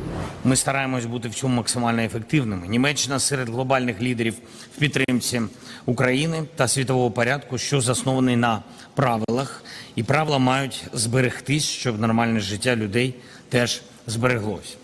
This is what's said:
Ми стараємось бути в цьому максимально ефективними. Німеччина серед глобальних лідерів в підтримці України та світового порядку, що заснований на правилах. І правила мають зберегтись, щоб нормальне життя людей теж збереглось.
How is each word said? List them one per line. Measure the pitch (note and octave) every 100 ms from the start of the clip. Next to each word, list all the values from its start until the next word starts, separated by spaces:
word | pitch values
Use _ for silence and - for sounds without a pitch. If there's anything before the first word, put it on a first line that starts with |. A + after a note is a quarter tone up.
| - - - -
Ми | B2 C3
стараємось | - C#3 C3 B2+ A#2
бути | A#2+ A#2
в |
цьому | G#2+ C3 B2
максимально | G#2+ B2 A#2 A#2
ефективними. | A2+ A#2 A2 D#3 A2+ F#2+ F2
Німеччина | A#2 C#3 D3 B2 C3+
серед | - C#3 A#2
глобальних | A#2 C3 C3+ B2 A2+
лідерів | B2 A#2 A2+ A2 - - - -
в |
підтримці | D3+ C3+ C3 B2 - B2 A2 - - - -
України | B2 B2+ C3 E3 D#3+ D3+ -
та | B2
світового | C#3 C3 C3 B2
порядку, | B2 A#2 C#3 - B2
що | - C#3+
заснований | A2+ A#2+ C3+ C3 B2+ A#2+
на | A#2+ G#2+ - - -
правилах. | - C3 A2+ A2 A#2+ C3+ - - - - -
І |
правила | A2 C#3+ D#3 C#3
мають | B2+ C3+ C3+ - -
зберегтись, | C3 A2+ B2+ B2 - - D3+
щоб | D3 - C3 G#2+
нормальне | A2+ A2+ A#2 A2+
життя | F#2+ G2+ B2+ A#2
людей | G#2+ A2+ B2+ B2 - - -
теж | B2 A#2+ - - - -
збереглось. | A2+ B2 A#2+ G#2+ E2+ - -